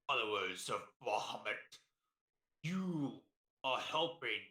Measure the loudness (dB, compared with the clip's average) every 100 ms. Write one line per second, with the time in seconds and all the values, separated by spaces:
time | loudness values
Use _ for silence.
0 | 0 2 2 2 2 -2 -2 -4 -4 -8
1 | 0 2 2 -4 -4 -4 -6 -20 _ _
2 | _ _ _ _ _ _ -4 -2 0 0
3 | 0 -2 -12 _ _ _ 0 0 0 2
4 | 2 0 -2 -2 -4